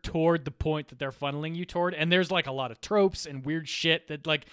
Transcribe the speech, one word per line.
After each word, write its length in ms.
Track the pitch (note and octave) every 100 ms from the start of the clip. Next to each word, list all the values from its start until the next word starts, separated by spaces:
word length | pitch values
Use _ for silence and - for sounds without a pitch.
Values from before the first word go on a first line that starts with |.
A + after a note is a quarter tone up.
toward 420 | - E3 E3 E3+ C3
the 60 |
point 380 | - D#3 D#3 -
that 100 | B2
they're 120 | C#3
funneling 440 | - C#3+ C#3+ D#3+ E3
you 100 | F3
toward. 300 | F3 F3 D#3+
And 160 | E3
there's, 180 | F3+ F3
like, 160 | F3+ C3+
a 60 |
lot 180 | C3+ B2+
of 100 | A2+
tropes 440 | - G#3 G3 - D#3+
and 180 | C#3
weird 240 | C3 D#3+ D3
shit 400 | - E3 D#3+ -
that, 180 | D3+ D#3+
like, 180 | D3+ -